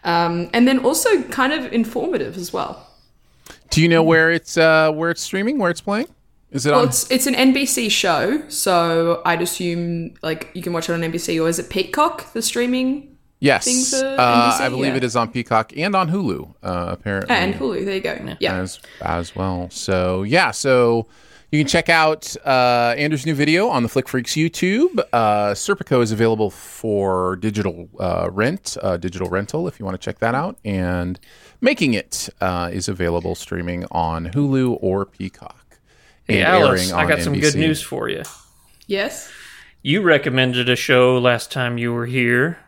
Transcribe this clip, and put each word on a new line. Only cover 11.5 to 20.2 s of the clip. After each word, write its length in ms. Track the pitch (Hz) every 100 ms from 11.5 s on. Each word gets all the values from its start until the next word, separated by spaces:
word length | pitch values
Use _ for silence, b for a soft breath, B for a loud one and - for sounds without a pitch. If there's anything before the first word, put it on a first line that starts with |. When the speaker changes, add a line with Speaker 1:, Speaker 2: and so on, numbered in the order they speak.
| 170
Speaker 1:
it 100 | -
Peacock, 600 | 190 190 - 311 320 -
the 100 | 226
streaming 760 | 220 240 247 254 262 285 - - _ _
Speaker 2:
Yes. 260 | 143 135 247
Speaker 1:
thing 180 | 254 254 269
for 60 | 269
Speaker 2:
Uh, 380 | 269 123 120 120
Speaker 1:
N 40 |
B 60 | 113
C? 40 |
Speaker 2:
I 60 | 127
believe 220 | 127 135
Speaker 1:
Yeah. 40 | 131
Speaker 2:
it 60 |
is 120 | 123 120
on 120 | 117
Peacock 440 | 123 117 113 110 -
and 180 | 185
on 160 | 196 170
Hulu, 440 | 190 156 78 - -
uh, 220 | 92 90 87
apparently. 440 | 90 104 98 98 220
Speaker 1:
And 180 | 180 196
Hulu, 280 | 247 190
there 120 | 196 190
you 60 |
go. 340 | - - - -
Yeah. 160 | - 92
Speaker 2:
As, 180 | 92 - B B
as 340 | - 85 85 -
well. 320 | 95 90 90
So, 520 | - - 92 90 92